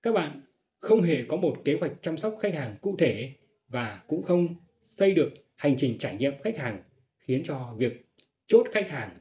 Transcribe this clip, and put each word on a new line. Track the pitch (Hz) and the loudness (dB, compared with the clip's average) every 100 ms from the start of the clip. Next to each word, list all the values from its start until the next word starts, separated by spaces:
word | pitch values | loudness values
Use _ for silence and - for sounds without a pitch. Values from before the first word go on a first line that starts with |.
Các | 233 | 2
bạn | 214 151 - - _ _ _ | 0 0 -8 -20 _ _ _
không | - 220 | 2 4
hề | 170 147 120 | 4 0 -2
có | - | -2
một | 175 127 | 0 0
kế | - 143 | -2 0
hoạch | 160 - | -2 -6
chăm | 175 165 | -6 -4
sóc | 214 214 | -4 -2
khách | 208 | -4
hàng | 160 123 101 | -4 -6 -6
cụ | 196 190 | -6 2
thể | 156 104 131 - _ _ _ | 2 2 -8 -14 _ _ _
và | 123 117 98 - | -6 -6 -8 -8
cũng | 165 | -6
không | 185 175 170 175 _ _ | 0 2 2 -4 _ _
xây | _ - 196 | _ 2 4
được | 180 135 - _ _ | 4 0 -2 _ _
hành | 147 131 | 0 2
trình | 135 113 | 0 -2
trải | - - | -8 -2
nghiệm | 135 139 | -4 -2
khách | 220 226 | -6 -4
hàng, | 123 98 - _ _ _ | -6 -8 -14 _ _ _
khiến | - 131 | -4 -4
cho | 165 139 123 113 | -4 -8 -8 -2
việc | 123 - _ _ _ _ _ | -2 -4 _ _ _ _ _
chốt | 226 247 | 6 6
khách | 214 180 | -2 -2
hàng | 143 101 - | -8 -10 -14